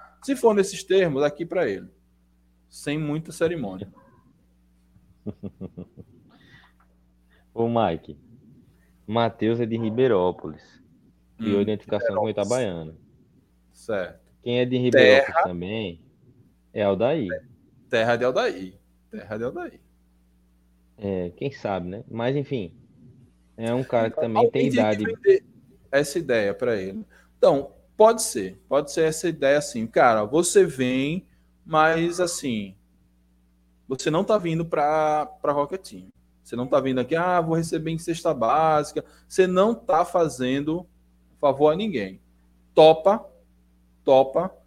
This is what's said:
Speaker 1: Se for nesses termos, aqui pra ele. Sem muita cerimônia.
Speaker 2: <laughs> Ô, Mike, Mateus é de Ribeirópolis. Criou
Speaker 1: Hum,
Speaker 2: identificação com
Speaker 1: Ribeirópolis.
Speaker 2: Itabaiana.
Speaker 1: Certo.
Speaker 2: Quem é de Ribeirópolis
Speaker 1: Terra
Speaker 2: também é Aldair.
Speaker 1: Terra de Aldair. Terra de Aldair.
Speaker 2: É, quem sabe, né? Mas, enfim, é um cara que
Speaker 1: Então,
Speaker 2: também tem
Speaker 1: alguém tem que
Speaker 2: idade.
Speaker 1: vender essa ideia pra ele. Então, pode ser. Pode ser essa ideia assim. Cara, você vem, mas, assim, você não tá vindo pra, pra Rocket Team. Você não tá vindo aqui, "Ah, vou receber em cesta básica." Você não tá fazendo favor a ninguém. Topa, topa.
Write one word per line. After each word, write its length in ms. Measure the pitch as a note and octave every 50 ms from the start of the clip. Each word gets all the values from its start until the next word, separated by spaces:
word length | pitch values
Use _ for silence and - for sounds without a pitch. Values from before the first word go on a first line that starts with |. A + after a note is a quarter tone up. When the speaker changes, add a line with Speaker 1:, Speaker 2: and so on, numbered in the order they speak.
| - - _ _
Speaker 1:
Se 120 | - C4 C#4
for 200 | - - A3+ G#3
nesses 280 | G3+ F#3+ F#3+ - -
termos, 400 | - - F#3 G3 F#3 E3 C#3 C3+
aqui 220 | D3 D3 C#3+ - E3+
pra 240 | E3 F3 F#3 D#3+ A2+
ele. 200 | G2 F2+ F#2 - _ _ _ _ _ _ _ _ _ _ _ _ _ _ _ _
Sem 280 | - - - D3 D3 D#3
muita 320 | D#3 D3 D3 D#3+ D#3+ -
cerimônia. 640 | D#3+ - E3+ D#3+ F3 D#3+ A2+ G2 F#2 F#2 - - - - _ _ _ _ _ _ _ _ _ _ _ _ _ _ _ _ _ _ _ _ _ _ _ _ -
Speaker 2:
<laughs> 760 | G#2 - - - F#2+ - - F#2+ F2 - F2 F2+ _ _ A#2 - _ - - _ _ _ _ _ _ - - _ _ _ _ _ _ _ _ _ _ _ _ _ _ _ _ _ _ -
Ô, 140 | A2+ A#2 A#2
Mike, 500 | A#2 A#2 G#2+ F2+ E2+ - - - D2 C#2 _ - - - _ - - - - _ _ _ _ _ _ _ -
Mateus 540 | - G#2+ A#2 A#2 A2 - - G#2+ A2 A#2 A#2+
é 60 | A#2+
de 100 | A2 A#2
Ribeirópolis. 1080 | A2+ A#2 G#2+ G#2+ A#2+ C3 B2+ G#2+ F#2 F2+ F2+ E2+ - - D#2+ D2+ - - _ _ _ _ _ _ _ _ _ _ _ _ _ _
Criou 220 | - A2+ G#2 G2+ G2+
Speaker 1:
Hum, 40 |
Speaker 2:
identificação 560 | G2+ G#2+ G#2 G2 - - G#2+ G2+ G2+ A2+ G2 G#2+
com 80 | G#2+
Speaker 1:
Ribeirópolis. 40 | A2
Speaker 2:
Itabaiana. 680 | G2 G#2 G2+ G2+ A#2+ C3 B2 G2 F2 E2 D#2+ D#2+ D#2+ - _ _ _ _ _ _ _ _ _ _ _ _ _ _
Speaker 1:
Certo. 480 | _ _ - - G#2+ F#2+ F2+ E2+ - - _ _ _ _
Speaker 2:
Quem 160 | - A#2+ A#2+ B2
é 40 | B2
de 120 | B2 B2+
Ribeirópolis 500 | B2 B2 B2 - C3+ B2+ B2+ C3 C3+ C3+
Speaker 1:
Terra 160 | - - E3
Speaker 2:
também 580 | F#3+ F#3 F2 F2 F2+ F#2+ G#2+ A2+ G#2+ F2+ E2 - _ _ _ _ _ _ _ _ _ _ _ _ _ _
é 100 | - A2+
Aldair. 640 | G#2 G2+ G2 F#2 A2 C3 D#3+ D#3+ A2 F2 - - - - - _ _ _ _ _ _ -
Speaker 1:
Terra 280 | B2+ A2+ A2 A#2+ A#2+
de 80 | A#2 A#2+
Aldair. 540 | B2+ B2+ F#3+ B3+ A3+ - F2+ F#2+ F#2 F#2 _ _ _ _ _ _ _
Terra 260 | - G#3 G2+ G2+ A2
de 80 | A2 A#2
Aldair. 360 | C3 - F4 F4 C#4 - - _ _ _ _ _ _ _ _ _ _ _ _ _ _ _ _ _ _ _ _ _ _ _
Speaker 2:
É, 340 | - G#2 G2 F#2+ F#2 F2+ F2
quem 200 | - - C3+ C#3+
sabe, 380 | - - - G#2+ G2 F#2 F2 F2+
né? 160 | F#2+ A2+ - -
Mas, 260 | A2+ A2+ A#2 B2+ C#3
enfim, 380 | D3 C#3 - C#3+ A#2+ F#2 E2+ - - - _ _ _ - - - - - _ _ _ _ _ -
é 160 | - A2+ A#2 A#2+
um 100 | C3 C3
cara 260 | - B2 A#2 A2+ A2+
que 60 | -
Speaker 1:
Então, 120 | A#2+ B2 A2+
Speaker 2:
também 200 | A2 G#2+ B2 A#2
tem 160 | - - -
Speaker 1:
alguém 40 | -
tem 180 | B2+ - G#2+ G#2+
que 80 | G#2+
Speaker 2:
idade. 80 | G#2 -
Speaker 1:
vender 400 | - A4+ - - G4+ F#4+ G4+ - _ _ - _ _ _ _ _ -
essa 280 | C3+ C#3 D3 D3 - F3+
ideia 360 | D#3 C3 A#2+ A2+ G#2 G2+ G2
pra 220 | - B2 A#2+ A2+
ele. 280 | G2+ F#2+ F#2+ G2 A2 G#3+ _ _ _ _ _ _
Então, 360 | - - F#3+ D3+ C#3 C3+ - - _ _ _ _
pode 260 | - G#3+ A3+ A3+ A#3
ser. 360 | - - - A2+ F#2+ F#2 F#2 - _ -
Pode 240 | C#3+ C#3+ D3 D3
ser 100 | - E3+
essa 260 | D#3+ D#3+ D#3 - - E3+
ideia 300 | D#3+ D3 C#3 C3+ C#3+ D3
assim. 280 | D3 - - A#2 A2
Cara, 380 | A#2 - F3 C#3+ A#2+ A2+ A2 G#2+
você 400 | G#2 C3+ E3 F3+ - - G3+ F#3
vem, 640 | E3 C#3 C3 B2+ B2+ B2+ C3 C3+ D3 E3 F#3+ - _ _ _ _ _ _ _ _
mas, 560 | D#3+ D#3+ D#3 D#3 D#3+ E3 E3 E3 E3+ E3+ F3+
assim, 540 | F3+ E3+ - - - C3+ A2+ G#2+ G2+ F#2+ F#2+ _ _ _ _ _ _ _ _ _ _ _ _ _ _ _ _ _ _ _ _ _ _
você 240 | - C3+ - - D#3+
não 140 | D3+ E3+ G3+
tá 140 | G#3+ G#3+ G#3
vindo 260 | F3 E3 D#3+ E3 E3+
pra, 640 | E3 E3+ D#3 D3 D3 D#3 D#3 D#3 D3+ D3+ D3+ D3
pra 260 | D3+ - - - D3
Rocket 300 | C#3+ C#3+ C#3+ C#3+ B2+ - - -
Team. 180 | G#2 F2+ F#2 G2 _ _ _ _ _ _
Você 140 | _ - A#2
não 100 | A#2+ B2
tá 140 | B2+ D3+ C#3
vindo 180 | C3 C3+ B2+ B2+
aqui, 140 | A#2+ A#2+ D#3+
"Ah, 260 | E3 F3 F3+ F3+ F3
vou 160 | E3 D#3+ E3
receber 340 | E3 E3 E3 F3+ D#3+ D#3 D#3+
em 60 | E3 D#3+
cesta 360 | - E3+ E3 E3 - E3+ D3+
básica." 680 | B2+ A2+ A2+ C#3+ D#3 D#3+ D#3+ D#3 D3+ D3 D3 - D3+ - _ _ _ _ -
Você 180 | - - F#3
não 280 | F3+ F3+ F#3 G3+ A3+ A#3
tá 300 | A3+ - - - D#3+ F3
fazendo 840 | - - F3+ E3 D3+ B2+ B2 B2+ B2+ C3 C#3 D3 D#3 D#3+ F3+ F3+ _ _ _ _ _ _ _ _ _ _ -
favor 300 | D3 C#3+ C3 C#3 D3 D3+
a 40 | D#3
ninguém. 440 | F#3 A3 A3 E3+ A2+ G2 F#2 F#2+ - _ _ _ _ _ _ _ _ _ _ -
Topa, 500 | E3+ D#3 D#3+ D#3+ D#3 - G3 G#3+ A3+ - - - _ _ _ _ _ _ _ _ _ _ _ _ _ -
topa. 480 | C#3+ C3+ C3 C3+ C3+ - D#3+ F3 F#3 - - _